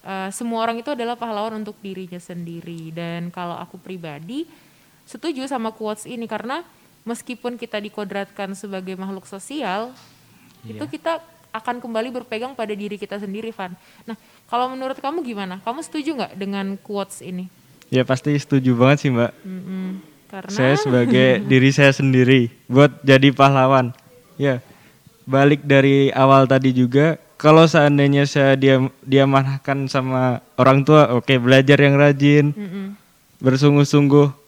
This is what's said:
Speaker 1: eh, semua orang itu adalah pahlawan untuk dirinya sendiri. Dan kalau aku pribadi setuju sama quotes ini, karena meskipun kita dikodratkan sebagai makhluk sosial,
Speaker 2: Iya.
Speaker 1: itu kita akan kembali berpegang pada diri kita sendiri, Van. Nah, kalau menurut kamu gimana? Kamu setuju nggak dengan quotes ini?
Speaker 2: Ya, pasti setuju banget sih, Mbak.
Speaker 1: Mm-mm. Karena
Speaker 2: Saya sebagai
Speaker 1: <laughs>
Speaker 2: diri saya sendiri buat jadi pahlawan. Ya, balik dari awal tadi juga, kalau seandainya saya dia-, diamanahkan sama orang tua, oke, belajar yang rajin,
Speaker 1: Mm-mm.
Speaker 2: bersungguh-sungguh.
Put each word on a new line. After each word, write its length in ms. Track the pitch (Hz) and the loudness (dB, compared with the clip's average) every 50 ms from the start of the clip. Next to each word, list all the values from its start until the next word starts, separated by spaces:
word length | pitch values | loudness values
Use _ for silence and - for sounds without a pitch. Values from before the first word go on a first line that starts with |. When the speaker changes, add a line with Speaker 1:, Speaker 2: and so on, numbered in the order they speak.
Speaker 1:
eh, 280 | _ 185 190 190 190 196 | _ -12 -12 -10 -10 -10
semua 360 | 196 - 240 233 226 226 226 | -10 -10 -8 -6 -4 -4 -4
orang 100 | 233 233 | -4 -6
itu 140 | 240 233 294 | -8 -8 -8
adalah 240 | 294 247 233 233 240 | -8 -6 -6 -8 -8
pahlawan 400 | 240 233 233 214 202 214 226 220 | -10 -10 -8 -8 -8 -8 -8 -10
untuk 220 | 214 220 214 208 _ | -10 -12 -14 -16 _
dirinya 380 | - 196 190 185 185 170 175 | -16 -14 -14 -14 -14 -14 -16
sendiri. 720 | 180 - - 180 175 170 170 170 170 170 170 170 165 160 160 | -18 -16 -16 -14 -14 -12 -14 -14 -16 -16 -16 -16 -16 -16 -14
Dan 380 | 160 170 170 170 170 170 170 175 | -14 -12 -12 -10 -10 -10 -12 -12
kalau 260 | - 180 175 175 170 | -12 -12 -12 -10 -12
aku 220 | - 180 - - | -12 -14 -18 -20
pribadi 640 | 185 _ - 185 180 170 160 143 143 160 175 240 294 339 - - _ _ _ _ _ _ _ _ _ _ | -20 _ -16 -16 -14 -14 -16 -16 -16 -16 -12 -12 -12 -12 -12 -16 _ _ _ _ _ _ _ _ _ _
setuju 420 | _ - 226 - 330 302 254 262 | _ -20 -10 -10 -8 -8 -8 -8
sama 260 | 262 277 247 220 220 | -8 -8 -6 -6 -8
quotes 320 | 220 - 220 214 214 214 - | -10 -8 -10 -10 -10 -10 -12
ini, 220 | - 247 233 233 | -14 -12 -12 -10
karena 400 | 220 220 208 208 240 269 330 349 _ _ _ _ _ _ _ _ | -10 -10 -10 -10 -10 -10 -12 -12 _ _ _ _ _ _ _ _
meskipun 520 | 220 240 233 - - 247 - - 247 240 | -12 -12 -12 -12 -16 -16 -12 -10 -12 -10
kita 240 | 226 240 226 - 208 | -10 -14 -10 -10 -10
dikodratkan 720 | 208 208 _ 214 208 190 196 202 196 196 _ - 202 190 196 | -10 -10 _ -12 -12 -10 -8 -10 -10 -10 _ -12 -12 -12 -12
sebagai 400 | 190 - 202 196 190 185 185 190 | -14 -14 -12 -12 -12 -12 -12 -12
makhluk 300 | 180 190 190 196 185 185 | -12 -12 -12 -12 -14 _
sosial, 680 | - 202 196 - - 277 302 254 190 185 208 226 247 262 - - _ _ _ _ _ _ _ _ _ _ _ | -18 -20 -20 -16 -14 -12 -8 -8 -6 -6 -6 -8 -12 -16 -20 -20 _ _ _ _ _ _ _ _ _ _ _
Speaker 2:
Iya. 120 | - 220 220 | -20 -20 -14
Speaker 1:
itu 100 | 214 302 - | -14 -14 -14
kita 260 | 311 294 _ 330 330 320 330 _ _ _ _ _ | -14 -10 _ -8 -8 -8 -10 _ _ _ _ _
akan 280 | - 220 220 247 247 247 | -16 -10 -8 -8 -10 -10
kembali 300 | 233 233 226 220 226 262 | -10 -8 -8 -6 -6 -6
berpegang 420 | 240 254 233 _ 226 220 240 262 277 | -10 -12 -12 _ -10 -10 -10 -10 -10
pada 160 | - 220 208 | -10 -8 -8
diri 240 | 208 196 208 202 208 | -8 -10 -8 -10 -10
kita 220 | 196 202 - 202 | -12 -12 -12 -12
sendiri, 320 | 208 208 202 190 214 220 226 | -12 -10 -10 -10 -10 -12 -12
Van. 220 | 220 - 190 175 180 _ _ _ _ _ _ | -12 -12 -14 -14 -14 _ _ _ _ _ _
Nah, 100 | - 226 _ _ _ _ _ _ | -16 -18 _ _ _ _ _ _
kalau 240 | _ 233 240 254 254 | _ -4 -4 -4 -4
menurut 240 | 262 262 262 262 269 | -6 -10 -10 -10 -10
kamu 260 | - - 277 311 359 | -8 -8 -8 -6 -6
gimana? 360 | 302 240 226 202 196 185 180 196 | -8 -8 -8 -10 -10 -10 -12 -10
Kamu 220 | - 226 240 302 | -10 -10 -10 -10
setuju 320 | 320 - - 311 277 302 311 | -12 -10 -10 -8 -6 -6 -6
nggak 180 | 247 190 - - | -6 -8 -10 -10
dengan 420 | 190 196 196 196 196 196 196 196 | -12 -10 -8 -8 -8 -8 -8 -10
quotes 400 | 196 _ - 208 202 196 196 - - | -12 _ -10 -8 -8 -8 _ -12 -18
ini? 260 | 120 180 180 180 185 180 _ _ _ _ _ _ _ | -14 -12 -12 -12 -12 -14 _ _ _ _ _ _ _
Speaker 2:
Ya, 140 | _ 131 127 | _ -2 -2
pasti 320 | 127 123 131 127 - 147 147 | 0 0 -2 -4 -2 -4 -4
setuju 400 | 143 - _ 139 135 127 127 123 | -4 -2 _ -2 0 2 0 2
banget 240 | 117 123 131 147 143 | 4 4 4 4 2
sih, 120 | - 143 | 0 -2
Mbak. 200 | 127 117 120 - - _ | 0 0 -2 -2 -4 _
Speaker 1:
Mm-mm. 460 | _ 190 185 185 - 170 190 185 185 185 190 - - _ _ _ _ | _ -16 -16 -14 -14 -12 -12 -10 -10 -10 -12 -14 -18 _ _ _ _
Karena 220 | _ - - - - | _ -20 -18 -14 -8
Speaker 2:
Saya 240 | - 123 127 131 143 | -2 0 2 2 2
sebagai 520 | - - 139 123 123 120 120 120 127 127 131 127 107 | 2 0 0 2 2 2 2 4 4 4 4 2 0
Speaker 1:
<laughs> 100 | 117 135 | 2 2
Speaker 2:
diri 180 | 135 131 127 135 | 2 4 4 4
saya 200 | 135 - 143 135 | 4 4 4 4
sendiri 580 | 135 - 135 135 127 127 127 123 135 131 120 117 - _ _ | 4 2 0 2 4 4 4 6 4 4 2 0 -6 _ _
buat 240 | - 123 135 147 143 117 - | 0 4 4 4 4 2 -2
jadi 280 | - 139 135 131 135 143 | 4 4 6 6 6 4
pahlawan. 580 | 127 - 139 139 139 135 131 131 135 131 127 120 120 _ _ _ _ _ _ _ _ | 4 4 4 4 4 2 2 4 2 2 0 -2 -8 _ _ _ _ _ _ _ _
Ya, 260 | - 139 139 127 123 - - - _ _ _ _ _ _ _ _ _ _ | -4 -4 -2 -2 -4 -8 -16 -20 _ _ _ _ _ _ _ _ _ _
balik 380 | - 131 135 139 143 151 143 | -2 2 4 4 4 2 2
dari 480 | 147 143 139 139 135 139 139 139 139 135 | 2 2 4 4 6 4 4 4 2 2
awal 340 | - 131 135 135 135 135 135 | 2 2 4 6 6 6 6
tadi 260 | 123 135 131 131 131 | 4 2 2 2 2
juga, 460 | 127 127 127 120 123 139 151 165 156 - _ _ _ - | 2 2 0 2 2 2 2 2 0 -4 _ _ _ 0
kalau 240 | - 151 156 160 165 | 4 6 8 8 6
seandainya 580 | 160 156 160 147 147 143 143 143 139 143 143 143 | 6 6 4 4 4 4 2 2 2 2 2 0
saya 300 | 139 - 147 135 139 135 | 0 0 0 2 2 2
dia-, 240 | 135 135 135 135 131 131 135 - _ | 4 4 4 4 4 2 -2 -6 _
diamanahkan 880 | - 135 135 139 139 135 139 135 131 135 135 135 _ - 139 139 135 131 | -6 2 2 4 4 4 2 0 0 0 -6 -8 _ -6 -6 -6 -6 -4
sama 560 | - 135 127 131 131 127 127 127 123 110 _ _ _ | -4 -4 -4 -2 -2 -2 0 -2 -2 -4 _ _ _
orang 280 | - 127 131 135 139 135 | 2 4 4 4 4 4
tua, 260 | 147 156 151 147 107 | 6 6 6 6 4
oke, 220 | 123 120 - - 135 | 2 -2 0 0 0
belajar 380 | 127 120 123 135 135 135 135 147 | 2 4 6 6 6 6 6 4
yang 220 | 143 143 139 139 | 6 6 4 4
rajin, 560 | 139 147 143 143 135 143 143 143 147 143 147 147 | 4 4 4 4 4 4 4 6 4 4 2 -2
Speaker 1:
Mm-mm. 400 | 214 208 185 175 196 190 196 208 _ _ _ _ _ _ _ _ _ | -6 -12 -12 -12 -12 -12 -14 -16 _ _ _ _ _ _ _ _ _
Speaker 2:
bersungguh-sungguh. 880 | 123 131 131 135 147 147 143 147 143 - - 147 143 139 139 147 143 143 135 _ _ | 0 0 2 4 2 2 4 4 2 2 2 2 2 4 4 4 4 2 -2 _ _